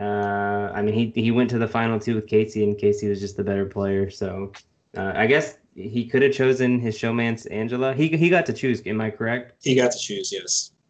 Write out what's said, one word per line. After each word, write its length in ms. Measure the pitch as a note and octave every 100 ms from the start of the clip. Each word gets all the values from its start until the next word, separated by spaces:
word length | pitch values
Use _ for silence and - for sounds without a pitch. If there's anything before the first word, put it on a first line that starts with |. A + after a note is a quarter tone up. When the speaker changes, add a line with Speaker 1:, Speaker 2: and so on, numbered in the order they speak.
Speaker 1:
uh, 20 | G#2 G#2 G2+ G2+ G2+ G2+ G2+
I 80 | G#2
mean, 100 | G#2
he, 200 | G#2+ A2+
he 160 | A2+ A2
went 200 | A#2 A#2+
to 80 | A#2
the 100 | A2+
final 320 | A#2+ A2+ A2
two 160 | A2 A2
with 100 | G#2+
Casey, 380 | G#2+ A2 A2
and 120 | G#2 G#2
Casey 320 | G#2 G2+ G#2
was 120 | G2
just 160 | G2+ G2+
the 80 |
better 200 | G2+ G2 F#2+
player. 440 | G2+ G2 G2 G2
So, 420 | - F#2+ F#2+ G2 - _ _ _ -
uh, 160 | F#2+
I 140 | - A#2
guess 280 | C#3 - - _ -
he 280 | G2 A#2+
could 180 | A#2 C3
have 100 | C#3
chosen 480 | C3+ C3 B2+ B2+ B2
his 180 | A#2 A2
showmance, 480 | A#2 A#2 A#2 A2+ -
Angela. 420 | G#2 A2+ B2 C3
He, 140 | C3 D#3
he 200 | D#3+ E3+
got 160 | F3+ E3
to 60 |
choose, 300 | - C3+ A2 F#2
am 140 | A2
I 100 | A2
correct? 440 | - A2+ B2 - _
Speaker 2:
He 140 | - B2+
got 160 | B2
to 60 | -
choose, 320 | - G2+ -
yes. 400 | F#2+ - - - _